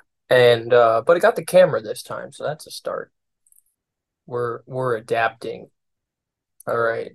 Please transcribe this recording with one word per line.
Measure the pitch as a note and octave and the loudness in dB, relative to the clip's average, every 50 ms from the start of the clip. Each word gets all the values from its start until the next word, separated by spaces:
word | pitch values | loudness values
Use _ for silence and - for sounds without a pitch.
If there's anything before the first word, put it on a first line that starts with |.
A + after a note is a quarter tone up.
| - _ _ _ _ | -20 _ _ _ _
And, | - C3 B2 B2 A#2+ A#2+ A2+ A2+ A#2+ B2 | 2 4 6 6 6 4 4 2 2 4
uh, | A#2+ A#2 A2+ A2+ A2+ A2 | 4 4 4 2 2 2
but | - E3+ | 2 2
it | F3+ | 2
got | G#3 G#3+ - | 2 2 0
the | F3 D#3+ | -2 -4
camera | - F3+ F3+ F#3 D#3+ B2 A2 A2 | 2 4 6 6 6 2 -2 -6
this | G#2+ - - | -8 -10 -12
time, | - - A2 A#2 A#2+ B2+ | -14 -14 -14 -14 -14 -16
so | - - - | -14 -10 -10
that's | C3+ D#3 - - | -10 -10 -10 -14
a | - | -18
start. | - - - - F2+ - - - _ _ _ _ _ _ _ _ _ _ _ _ _ _ _ _ _ _ _ _ _ _ _ | -20 -14 -10 -10 -10 -10 -10 -14 _ _ _ _ _ _ _ _ _ _ _ _ _ _ _ _ _ _ _ _ _ _ _
We're, | - B2 A#2+ B2 A#2 A#2 A#2+ - | -10 -8 -6 -6 -6 -6 -10 -12
we're | - C3 C3 B2+ B2+ A#2 | -12 -8 -6 -4 -4 -4
adapting. | G#2+ A2+ - A#2 A#2 A2+ A2+ - _ - A2+ A#2 - - - _ _ _ _ _ _ _ _ _ _ _ _ _ _ _ _ _ _ _ | -4 -4 -4 -2 0 0 -2 -4 _ -12 -12 -12 -14 -16 -20 _ _ _ _ _ _ _ _ _ _ _ _ _ _ _ _ _ _ _
All | A#2+ A#2 A#2 | -6 -4 -2
right, | A#2 A2+ A2+ A2+ - - | -2 -2 -4 -6 -8 -12